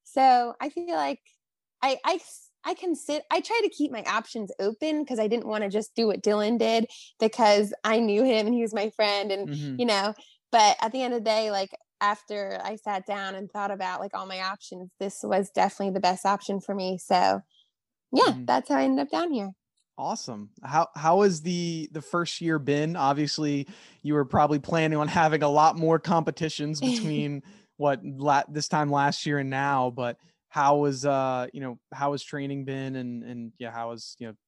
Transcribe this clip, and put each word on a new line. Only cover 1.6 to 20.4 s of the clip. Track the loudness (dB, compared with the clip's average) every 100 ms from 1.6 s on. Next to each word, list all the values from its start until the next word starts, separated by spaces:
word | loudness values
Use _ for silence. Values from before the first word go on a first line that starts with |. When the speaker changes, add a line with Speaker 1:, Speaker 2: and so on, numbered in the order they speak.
| _ -4
Speaker 1:
I, | -2 0
I, | -2 -2 -4 -20 -20 _
I | -8
consi-, | -6 -4 -4 -4 -6 -2
I | -4
try | 0 0
to | 0
keep | 0 -4
my | -4
options | -4 -4 -4 -8 -8 -4
open | -4 -2 -2 -2 -2
'cause | -2
I | 0
didn't | 0 -2
wanna | -4 -2
just | -4 -4 -2
do | 0
what | 0
Dylan | 2 2 2 2
did | 2 2 0 -6 -14 -2
because | 0 4 4 6 2 -2
I | 0 2
knew | 2 4
him | 4 4 2
and |
he | 0
was | 0
my | -2 -4
friend | 0 0 0 -2
and, | -4 -4
Speaker 2:
Mm-hmm. | -6 -6 -2
Speaker 1:
you | 2
know, | 2 0 -4 -14 _ _
but | 6 6 4
at | 0
the | -2
end | -2
of | -2
the | 0
day, | 0 0
like, | -2 -4 -10 _ -2
after | -2 -2 -6 -8 -6 -6
I | -8 -8
sat | -4 -4 -4
down | -6 -6
and | -8 -10
thought | -6 -4
about, | -4 -4 -6
like, | -6
all | -8 -8
my | -8
options, | -8 -8 -12 -16 -14 -8
this | -8 -6
was | 0 0 0
definitely | 0 0 0 -4
the | 0
best | 0 0 0
option | 0 -2 -6
for | -4
me. | -6 -4 -6
So, | 0 2 4 2 -2 _ _ _ _ _ _
yeah, | 4 4
Speaker 2:
Mm-hmm. | 2 0
Speaker 1:
that's | 0 2
how | 0
I |
ended | 2 0 0
up |
down | -2 -2
here. | -2 -4 -10 _ _ _ -10
Speaker 2:
Awesome. | -6 -6 -8 -12